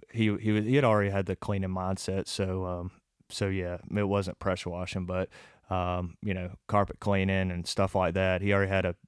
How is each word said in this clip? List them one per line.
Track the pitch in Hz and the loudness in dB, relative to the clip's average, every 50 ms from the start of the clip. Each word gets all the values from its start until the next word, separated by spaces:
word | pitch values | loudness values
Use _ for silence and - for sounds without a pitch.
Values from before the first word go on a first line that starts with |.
| - - - | -20 -8 -2
he, | 113 110 107 104 | 0 2 2 2
he | - 107 110 107 | 0 0 2 2
was, | 107 104 | 2 2
he | 113 131 | 2 2
had | 143 135 | 4 6
already | 117 107 104 101 101 | 6 4 4 4 2
had | 98 98 92 | 2 0 0
the | 95 92 | -2 -4
cleaning | - - - 101 98 95 92 | -4 -4 -4 -4 -2 -2 -2
mindset. | 92 92 92 92 95 - - - 95 95 - - | -4 -4 -2 -2 -4 -4 -4 -4 -4 -4 -4 -4
So, | - - 98 92 92 95 92 | -4 -4 -2 -2 -2 -2 -4
um, | 90 90 87 87 92 - _ _ _ _ _ _ _ | -4 -4 -6 -6 -8 -10 _ _ _ _ _ _ _
so | - - 104 98 | -6 -4 -2 -2
yeah, | 95 95 90 87 87 90 - - - | 0 -2 -2 -4 -6 -8 -8 -4 -2
it | 104 104 98 | 0 0 2
wasn't | 101 101 95 92 - - | 2 0 0 -2 -6 -4
pressure | - 98 92 - - 90 | -2 -2 -2 -2 -4 -6
washing, | 87 90 90 - - 95 90 | -6 -6 -8 -6 -6 -6 -4
but, | 87 92 92 95 - - - - - - _ _ - | -2 -2 -2 -4 -4 -6 -14 -20 -20 -20 _ _ -4
um, | 95 90 90 90 90 90 90 85 - - - | -2 -2 0 0 -2 -2 -4 -6 -8 -8 -6
you | 107 92 | -4 -4
know, | 92 90 90 98 - _ - | -4 -4 -8 -10 -14 _ 0
carpet | 107 101 98 - - - | 2 2 2 2 -2 -4
cleaning | - 101 101 95 95 98 98 95 95 92 | -2 0 2 4 4 4 2 2 2 0
and | 90 87 85 | -2 -4 -6
stuff | - - - 98 95 - | -4 0 0 0 2 2
like | 95 92 85 85 | 2 2 2 2
that. | 95 95 92 92 90 98 | 2 2 2 2 2 2
He | 101 101 | 2 4
already | 98 98 95 | 4 4 4
had | 98 95 92 | 2 2 2
a, | 90 87 - - | 0 -2 -6 -10